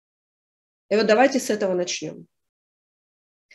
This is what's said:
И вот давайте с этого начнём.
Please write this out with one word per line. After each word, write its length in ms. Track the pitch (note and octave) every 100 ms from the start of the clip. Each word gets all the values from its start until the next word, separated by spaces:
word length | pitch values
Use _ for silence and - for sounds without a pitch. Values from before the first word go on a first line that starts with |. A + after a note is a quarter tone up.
| _ _ _ _ _ _ _ _ -
И 60 | G#3
вот 100 | G#3+
давайте 340 | G#3+ C4+ C4+
с 80 | -
этого 240 | G#3 G3
начнём. 540 | F3+ F3 - D#3 - E3+ _ _ _ _ _ _ _ _ _ _ _ _